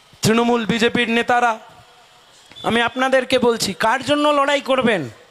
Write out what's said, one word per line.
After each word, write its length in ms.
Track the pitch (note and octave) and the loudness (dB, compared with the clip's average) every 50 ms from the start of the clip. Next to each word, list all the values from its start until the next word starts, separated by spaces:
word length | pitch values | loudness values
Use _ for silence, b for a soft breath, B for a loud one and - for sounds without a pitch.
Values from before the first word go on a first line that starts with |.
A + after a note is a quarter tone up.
| _ _ - - | _ _ -16 -4
তৃণমূল, 440 | - G#3 A3 A#3 A#3+ A#3 A#3+ A#3 A3+ | 0 2 2 2 2 2 0 -2 0
বিজেপির 440 | F#3 A3+ A3+ A3 A#3 A#3+ B3 A#3+ A3+ | -2 -2 0 0 0 0 0 -2 0
নেতারা, 500 | A3+ A#3 A#3 A#3 B3 A#3+ A#3+ A#3+ A3 A3+ - - - - - - - - - - _ - - _ - - - - - - - | 0 -2 0 2 0 2 2 0 -2 -2 -8 -20 -20 -20 -20 -20 -20 -20 -20 -20 _ -20 -20 _ -20 -20 -20 -20 -20 -8 -6
আমি 180 | - G#3+ A#3 | -2 0 0
আপনাদেরকে 580 | A#3 A#3 - B3+ C4 C4 B3+ C4 B3 - C4 B3+ | 0 -2 -2 -2 -2 0 0 0 0 2 0 2
বলছি, 340 | A3+ A#3+ A#3 A3 - G#3+ F#3+ | 2 2 0 0 -2 -6 -6
কার 300 | - - A3 A#3 C4 B3 | -2 0 0 0 0 -2
জন্য 260 | A#3+ D4 D4 D4 D4+ | -2 -2 0 2 2
লড়াই 320 | D4 C#4+ C#4 C#4 C#4+ C#4 | 2 2 2 2 0 -2
করবেন? 480 | - - C4+ B3+ A#3 A#3+ A3 F3+ C#3 A#2 G#2 - - _ | 0 0 -2 0 2 0 0 0 -2 -6 -12 -18 -20 _